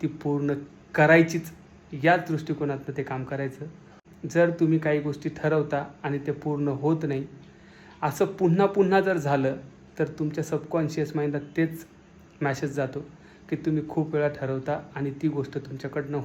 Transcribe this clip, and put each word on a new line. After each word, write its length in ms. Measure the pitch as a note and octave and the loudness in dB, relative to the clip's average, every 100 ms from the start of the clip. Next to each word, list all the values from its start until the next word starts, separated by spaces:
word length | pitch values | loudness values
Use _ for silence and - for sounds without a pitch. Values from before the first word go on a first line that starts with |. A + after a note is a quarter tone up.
ती 60 | D#3 | -6
पूर्ण 460 | - D3 C#3+ C#3+ C#3+ - - - - | -4 -2 0 0 -2 -6 -18 -4 4
करायचीच, 560 | D3+ E3 E3 E3 - - - - - D3 | 8 8 6 2 -6 -14 -20 -20 -14 0
याच 240 | D#3 F3 E3 | 4 4 2
दृष्टिकोनातनं 720 | D#3 - D3 D3 C#3 C#3 C3+ | -4 -4 -4 -4 -4 -6 -6
ते 60 | |
काम 200 | C3+ C3 | -6 -6
करायचं. 420 | B2+ C#3 C3+ - D3+ - - - - - D3 | -6 -6 -6 -8 -14 -16 -20 -20 -20 -14 -2
जर 180 | E3 E3+ | 4 4
तुम्ही 300 | E3+ E3 D#3+ | 4 4 4
काही 200 | D#3 D3 | 2 0
गोष्टी 300 | D3 C#3 E3 | 0 -4 -6
ठरवता 540 | D#3 D#3 D#3 D3+ C#3+ C#3+ - | -2 0 2 2 -2 -4 -8
आणि 160 | D#3 C#3+ C#3 | -4 -4 -4
ते 40 | |
पूर्ण 360 | - D#3 D3 C#3+ | -4 -2 -2 0
होत 300 | C#3 D3 D#3+ | 0 2 0
नाही, 240 | D#3 C3+ C#3 - - - - - - - | 0 -4 -6 -12 -20 -20 -20 -20 -20 -6
असं 240 | D3+ C#3+ F#3+ | -2 0 0
पुन्हा 400 | - F#3 F3 G3 | 2 4 6 4
पुन्हा 340 | G3 F#3+ F#3+ | 6 4 4
जर 160 | F#3 F3 | 4 2
झालं 380 | C#3+ C#3 C3+ C3+ - - - - | 2 2 2 -2 -8 -20 -12 -4
तर 80 | D3+ | -4
तुमच्या 360 | - D3+ D#3+ | -2 -4 -4
सबकॉन्शियस 720 | D#3 D#3 D#3 E3+ D3+ - D3+ D#3 | -4 -4 -2 -2 0 -2 -2 -2
माइंडला 240 | D3 D3 C#3+ - | -2 -2 -4 -2
तेच 280 | D#3+ - - - - - - - | -2 -2 -16 -20 -20 -20 -18 -4
मेसेज 300 | C#3+ C3 D3 | -2 -2 -4
जातो 280 | C3+ C3 C#3 - - - - - | -2 -4 -4 -12 -16 -20 -20 -6
की 60 | D#3 | -4
तुम्ही 320 | E3 D#3 - | 0 0 0
खूप 240 | - D#3 D#3 | -2 0 2
वेळा 120 | D3 | 0
ठरवता 520 | D3 C3+ C3+ C3 D3 - - | 0 -4 -4 -4 -6 -6 -6
आणि 160 | C#3 | -6
ती 160 | C3+ D#3+ | -2 -2
गोष्ट 300 | C#3 C3 D3 | -2 -4 -6
तुमच्याकडनं 640 | C3 C3+ C#3 D3+ C#3+ D3 | -8 -10 -8 -6 -4 -6